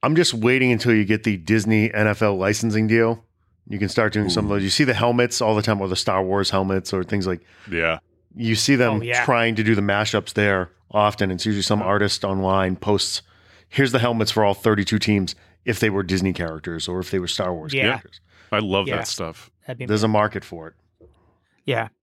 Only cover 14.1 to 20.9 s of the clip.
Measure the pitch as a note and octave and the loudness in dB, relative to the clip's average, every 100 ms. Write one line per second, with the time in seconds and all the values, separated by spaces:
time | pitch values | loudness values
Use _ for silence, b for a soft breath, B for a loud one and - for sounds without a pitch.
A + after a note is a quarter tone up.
14.1 | A#2 G#2+ - G#2 G2 A2+ G#2 G2 G#2+ - | 0 0 2 2 2 2 2 2 -2 2
15.1 | G#2 F#2 - b b - A2 A2 G2 F#2 | 0 0 -8 b b -6 -2 0 0 -2
16.1 | F#2 F#2+ E2+ E2+ D#2+ D#2 E2 E2 F2+ F2+ | 0 0 -2 -6 -8 -10 -8 -6 -6 -4
17.1 | G2 F2+ - F#2 E2+ D#2 C3+ B2+ A2 - | -4 -4 -4 -4 -6 -6 -2 0 -2 -8
18.1 | - b b b G#2+ G#2+ F#2+ G2+ - A2+ | -20 b b b -4 0 -2 -2 -4 -6
19.1 | - E2 E2 - _ - B2 B2 G#2+ A2 | -8 -10 -12 -20 _ -16 -12 -2 0 2
20.1 | G#2+ G#2+ G2+ - E2+ D#2+ _ _ | 2 2 -2 -12 -16 -16 _ _